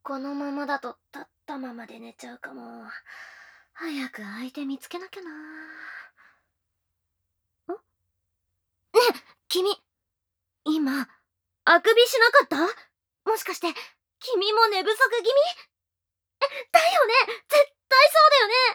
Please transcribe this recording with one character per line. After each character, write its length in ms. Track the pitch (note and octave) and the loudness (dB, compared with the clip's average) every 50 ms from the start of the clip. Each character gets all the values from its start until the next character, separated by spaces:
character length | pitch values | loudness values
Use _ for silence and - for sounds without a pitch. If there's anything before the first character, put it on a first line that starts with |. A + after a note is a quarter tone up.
こ 180 | _ - C#4 C4+ | _ -10 -10 -10
の 160 | C4+ C#4 C#4+ | -8 -10 -8
ま 160 | C#4+ C#4+ C#4+ | -8 -8 -8
ま 140 | C#4 D4 C#4+ | -8 -8 -6
だ 140 | C4+ C#4+ C4+ | -6 -6 -6
と 180 | - A#3+ - _ _ _ - | -6 -14 -16 _ _ _ -20
立 120 | C#4+ D4 | -20 -20
っ 40 | _ _ _ _ | _ _ _ _
た 120 | - D4 | -14 -12
ま 160 | C4+ C4 B3+ A#3 | -12 -12 -12 -14
ま 120 | A#3 A3+ | -16 -18
で 120 | A3 A3 A3+ | -20 -20 -20
寝 140 | A#3 A#3 - | -20 -20 -20
ち 140 | _ B3+ | _ -20
ゃ 80 | B3 B3 | -20 -18
う 20 | |
か 160 | B3+ - C4 C4+ | -16 -18 -16 -16
も。 320 | B3+ A#3 A#3 A#3 A#3 A3 A3 A3+ - _ - - - - - - - - - _ _ _ _ _ | -16 -18 -18 -18 -18 -18 -18 -18 -18 _ -20 -20 -20 -20 -20 -20 -20 -20 -20 _ _ _ _ _
早 360 | - E4 E4 D4 C#4 C4 B3+ | -14 -12 -10 -8 -8 -10 -10
く 120 | - - | -12 -14
相 300 | G#3 G3+ G#3 A3+ B3 B3+ | -14 -14 -12 -12 -12 -12
手 140 | _ D4 C#4+ | _ -10 -8
見 120 | C4+ C#4 | -8 -8
つ 100 | C4+ - | -10 -12
け 120 | - - F4 | -14 -14 -14
な 100 | F#4 F#4+ | -14 -14
き 100 | - G4+ | -18 -16
ゃ 40 | F#4 | -16
な。 80 | E4 | -16
ん？ 20 | D4+ D4+ D#4 D#4 D#4 D#4 D#4 D#4+ D#4 - - - - - - - _ _ _ _ _ _ _ _ _ _ _ _ _ _ _ _ _ _ _ _ _ _ _ _ _ _ _ _ _ _ _ - F#4 | -16 -16 -18 -18 -18 -18 -18 -18 -18 -18 -18 -16 -18 -18 -20 -20 _ _ _ _ _ _ _ _ _ _ _ _ _ _ _ _ _ _ _ _ _ _ _ _ _ _ _ _ _ _ _ -12 -12
ね 60 | A4 _ _ _ _ _ _ _ _ _ _ _ _ _ _ _ _ _ _ _ _ _ _ - | -12 _ _ _ _ _ _ _ _ _ _ _ _ _ _ _ _ _ _ _ _ _ _ 2
え、 60 | - A#4+ A#4+ - - _ _ _ _ _ | 4 4 4 0 -2 _ _ _ _ _
君。 280 | _ - F4+ F#4 G4+ G4+ _ _ _ _ _ _ _ _ _ _ _ _ _ _ _ _ _ _ | _ -4 -2 -2 -2 -4 _ _ _ _ _ _ _ _ _ _ _ _ _ _ _ _ _ _
今、 440 | D4+ D#4 D#4+ D4 C4 C4+ C#4 B3 _ _ _ _ _ _ _ _ _ _ _ _ | -2 -2 0 0 -2 -2 -4 -6 _ _ _ _ _ _ _ _ _ _ _ _
あ 160 | - E4+ E4+ | 4 4 4
く 140 | - A4 A4+ | 4 4 6
び 100 | A4+ A#4+ | 6 4
し 140 | A#4+ - A#4+ | 4 4 2
な 120 | A4+ A#4+ | 2 6
か 120 | B4+ C#5 - | 6 4 4
っ 20 | |
た？ 100 | _ D#4+ C#4 E4 G4 A#4 - - _ _ _ _ _ _ _ _ F#4+ | _ -2 -2 -2 -2 -4 -10 -20 _ _ _ _ _ _ _ _ -4
も 80 | A4 | -4
し 60 | A4 - | -4 -4
か 100 | - E4 | -10 -8
し 60 | - | -6
て、 80 | - E4+ - - - - _ _ _ _ _ _ | -6 -6 -6 -8 -16 -18 _ _ _ _ _ _
君 340 | - B4+ B4+ F#4+ D4+ G#4+ G#4+ | -8 -4 -2 -2 0 0 2
も 140 | A4+ A4+ | 2 2
寝 140 | A4 G#4 F#4+ E4 | 2 2 -2 -2
不 80 | G#4 | -2
足 60 | A4 | 2
気 60 | - C5 G#4+ A4 A#4+ F4+ | 2 2 0 0 -2 -2
味？ 60 | A4 C5+ C#5 D5+ F5+ F5 - - _ _ _ _ _ _ _ _ _ _ _ _ _ _ _ C#5 | 2 2 2 2 2 -2 -10 -20 _ _ _ _ _ _ _ _ _ _ _ _ _ _ _ -4
え、 40 | C#5 - C#5 A#4+ _ | -4 -4 -10 -10 _
だ 80 | - E5+ | 2 4
よ 60 | D#5+ E5+ G5 E5+ C5 | 4 4 2 2 2
ね？ 60 | G#4 A4+ B4 A#4 F#4 A#4 - _ _ | 4 4 2 2 0 -4 -12 _ _
絶 240 | D5 D5 C#5+ - _ _ _ _ | 4 4 4 2 _ _ _ _
対 200 | C5 C5 C#5+ D#5+ | 4 6 6 6
そ 160 | - D#5+ D5+ | 6 6 6
う 20 | D5+ | 6
だ 80 | D5 | 6
よ 100 | C5+ A4+ | 4 4
ね？ 60 | G4+ A4+ B4+ B4+ A#4+ | 2 2 2 2 0